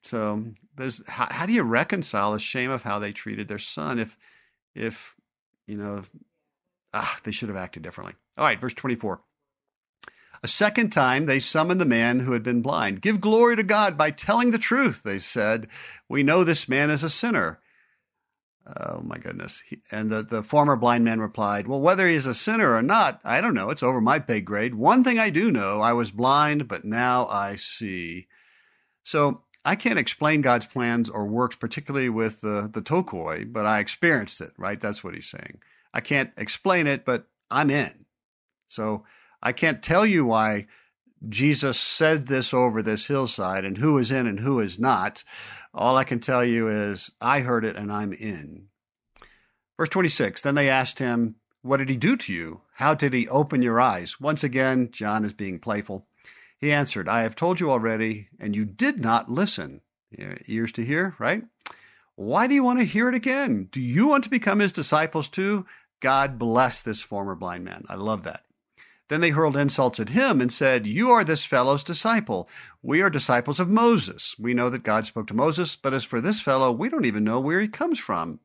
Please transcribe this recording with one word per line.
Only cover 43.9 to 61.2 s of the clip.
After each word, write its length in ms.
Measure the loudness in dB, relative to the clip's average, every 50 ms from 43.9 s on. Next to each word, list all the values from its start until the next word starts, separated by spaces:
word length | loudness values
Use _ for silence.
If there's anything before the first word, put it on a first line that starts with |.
| 4 4
is 140 | 2 2
in 140 | 0 0 0
and 140 | 0 -2 -2
who 200 | -2 0 0 0
is 200 | 0 -2 -2 0
not. 440 | 2 2 4 4 2 -2 -4 -8 -18 _ -20 -18 -18 -18 -18 -20 -20 -14 _
All 240 | 0 2 4 4 4
I 80 | 2
can 160 | 0 -2 -4
tell 240 | -2 0 0 2 2
you 240 | 2 2 0 0 0
is 420 | 0 -2 -2 -4 -6 -8 -10 -16 _ _
I 220 | 0 0 2 2
heard 240 | 2 0 0 0 0
it 100 | -2 -4
and 160 | -6 -8 -6
I'm 220 | -6 -4 -6 -6 -8
in. 540 | -8 -8 -8 -8 -8 -12 -14 -18 -20 -20 _ _ _ _ _ _ _ _ _ _ -20 -20 -20 _ _ _ _ _ _ _ _ _ -4
Verse 120 | -4 -2
twenty-six, 520 | 0 0 0 0 0 0 -2 -2 -2 -4
then 140 | -4 0 2
they 140 | 2 2 4
asked 300 | 2 2 0 -2 -4 -4
him, 360 | -2 -2 0 0 0 0 -2 _ _ _ _ _
"What 160 | _ 0 0 0
did 120 | 2 0
he 80 | -2 0
do 180 | 2 2 0
to 180 | 0 -2 -8 -8
you? 280 | -8 -8 -10 -12 -16 _ _ _
How 180 | -2 2 2 2
did 200 | 2 0 0 0
he 140 | 0 -2 2
open 340 | 2 0 2 2 2 0
your 200 | 2 2 4 4
eyes?" 380 | 4 4 2 0 -4 -8 -12 -6
Once 240 | -4 -4 -2 -2 -2
again, 460 | -2 0 2 2 2 2 2 0 -2
John 320 | -4 -6 -4 -2 -2 -2 -2
is 100 | -4 -6
being 260 | -6 -8 -8 -8 -8
playful. 480 | -6 -4 -4 -4 -4 -6 -10 -12 -12 _ _ _ _ -20 -20 -20 -20 _ _ _
He 120 | 0 2
answered, 360 | 2 2 2 0 -2 -6 -2 0
"I 140 | 0 0
have 140 | 0 -2 -2
told 240 | -2 0 0 0 0
you 100 | 0 0
already, 600 | 0 2 2 0 0 0 -2 -2 -2 -6 -10 _ _ -10
and 160 | -6 -4 -2
you 100 | -2 -4
did 340 | -4 -2 -2 -2 -2 0 0
not 300 | 0 2 2 2 0 0
listen." 520 | -2 -2 0 -2 -2 -6 -10 -10 -12 -18 _ _ _ _ _ _
Yeah, 260 | -18 -14 -12 -12 -12 -14 -10 -6
ears 240 | -4 -4 -4 -4 -4
to 120 | -6 -4
hear, 300 | -2 0 0 0 -2 -4
right? 240 | -2